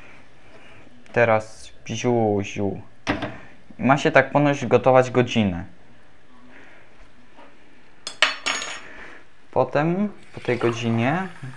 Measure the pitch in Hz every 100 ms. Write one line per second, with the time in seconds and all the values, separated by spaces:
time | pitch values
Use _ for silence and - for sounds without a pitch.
0 | - - - - - - - - - -
1 | - - 113 110 - - - - - 117
2 | 127 120 110 101 101 - 101 90 - -
3 | - - - - - - - - 117 143
4 | 160 139 131 147 147 139 117 120 135 131
5 | 123 123 123 117 101 85 90 - - -
6 | - - - - - - - - - -
7 | - - - - - - - - - -
8 | - - - - - - - - - -
9 | - - - - - - 127 143 156 180
10 | 208 - - - - 120 120 117 117 113
11 | 120 165 190 - 127